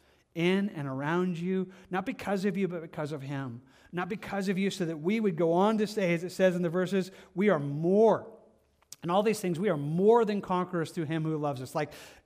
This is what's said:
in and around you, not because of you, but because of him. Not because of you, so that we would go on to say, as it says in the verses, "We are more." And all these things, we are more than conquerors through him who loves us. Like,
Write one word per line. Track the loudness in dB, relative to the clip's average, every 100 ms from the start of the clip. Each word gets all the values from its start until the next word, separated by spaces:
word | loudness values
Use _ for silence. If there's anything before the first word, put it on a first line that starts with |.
| _ _ _
in | -2 2 2 0
and | -4 -6
around | -4 -2 0 0 -2
you, | -2 -2 -4 -10 -8
not | -6 -4
because | -6 -4 -2 0
of | 0
you, | -2
but | -4
because | -10 -8 -6
of | -6
him. | -8 -6 -8 -10 -16 -20 -10
Not | -6 -6
because | -6 -6 -4 -2
of | 0
you, | 0
so | -2 -4
that | -2
we | 0 0
would | 0 2
go | 2
on | 4 4 2
to | 0
say, | 0 0
as | 0
it | -2
says | 2 2 4
in |
the | 0
verses, | 0 0 0 -2 -8 -10 0
"We | 2
are | 2
more." | 0 -2 2 6 6 6 0 -18 -20 _ _ _ -20 -10
And | 0
all | 2
these | 2 0
things, | -2 0
we | 0
are | 0
more | -2 2 6 6
than | 4 0
conquerors | -2 -2 -2 -4 -4
through | -4 -4
him | -2
who | -2 -2
loves | -2 -4
us. | -6 -4
Like, | -4 -8 -20 -20